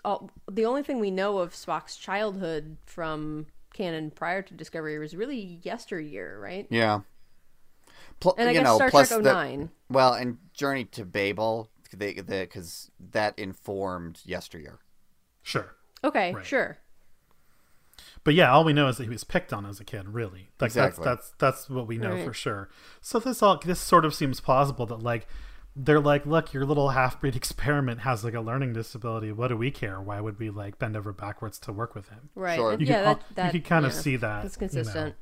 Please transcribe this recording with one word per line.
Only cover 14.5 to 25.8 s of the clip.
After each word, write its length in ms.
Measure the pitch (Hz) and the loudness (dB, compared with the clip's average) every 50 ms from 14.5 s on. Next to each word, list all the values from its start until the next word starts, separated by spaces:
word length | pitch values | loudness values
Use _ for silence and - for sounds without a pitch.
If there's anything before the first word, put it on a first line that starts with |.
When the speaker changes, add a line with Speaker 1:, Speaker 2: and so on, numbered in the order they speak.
| - 85 73 73 - - _ _ _ _ _ _ _ _ _ _ _ _ - | -16 -16 -16 -18 -20 -20 _ _ _ _ _ _ _ _ _ _ _ _ -12
Speaker 3:
Sure. 340 | - - 131 98 - - _ _ _ _ - - | -8 -6 -6 -6 -8 -12 _ _ _ _ -6 -4
Speaker 1:
Okay, 320 | - - 247 196 175 185 | -2 0 0 0 0 -2
Speaker 3:
Right. 100 | 98 92 | -6 -6
Speaker 1:
sure. 340 | - 277 247 196 - - - - - - - - - - - _ _ _ _ _ _ _ _ _ _ _ _ _ _ _ - - - - - - | -4 -2 -2 -2 -2 -6 -12 -20 -20 -20 -20 -20 -20 -20 -20 _ _ _ _ _ _ _ _ _ _ _ _ _ _ _ -20 -20 -20 -20 -2 2
Speaker 3:
But 100 | 156 147 | 4 6
yeah, 160 | 175 165 123 | 8 8 8
all 140 | 131 151 165 | 10 8 8
we 80 | 160 147 | 8 6
know 160 | 147 147 131 | 4 4 2
is 80 | 117 - | 2 -2
that 60 | 123 | -4
he 40 | 110 | -8
was 160 | 120 104 - | -8 -10 -6
picked 280 | - - 180 175 - 113 | -4 -2 -2 -2 -2 -6
on 120 | 104 101 | -8 -8
as 140 | 101 101 98 | -8 -12 -14
a 40 | - | -14
kid, 240 | - - 104 95 101 | -12 -12 -12 -10 -8
really. 420 | 104 120 117 95 90 95 98 - _ - | -8 -6 -6 -8 -10 -14 -20 -20 _ -2
Like, 80 | 131 117 | -2 0
Speaker 2:
Exactly. 340 | 113 - 135 135 - - - | 2 4 2 2 2 0 -2
Speaker 3:
that's, 280 | 127 123 - - - - - | -2 -2 -2 -4 -12 -4 2
that's, 280 | 147 135 127 - - | 2 2 2 2 -4
that's 40 | - | -8
what 160 | 131 127 117 | -6 -6 -4
we 100 | 107 117 | -4 -4
know 180 | 113 113 110 180 | -4 -2 -2 -2
Speaker 1:
Right. 100 | 180 170 | -2 -4
Speaker 3:
for 100 | 135 110 | -6 -8
sure. 340 | - - 131 107 98 98 - - - - - - - | -6 -4 -4 -4 -4 -6 -12 -16 -20 -20 -20 -20 -20
So 180 | - - - 233 | -8 -4 -2 -2
this 200 | 220 262 233 - 220 | 0 -2 0 4 6
all, 160 | 202 180 147 - | 4 4 4 2
this 140 | 170 180 - | -2 -2 -2
sort 240 | - - 185 170 160 | 2 6 6 6 6
of 100 | 156 147 | 6 2
seems 260 | - 156 135 127 - | 0 0 -2 -2 0
plausible 440 | - - 131 135 143 139 127 - 120 | 0 2 4 4 4 2 0 -2 -4
that, 140 | 107 117 110 110 | -6 -6 -4 -4
like, 240 | 120 120 113 - - - - - - - - - - - | -2 -2 -2 -4 -8 -10 -10 -12 -12 -14 -16 -18 -16 -14
they're 220 | 135 | -2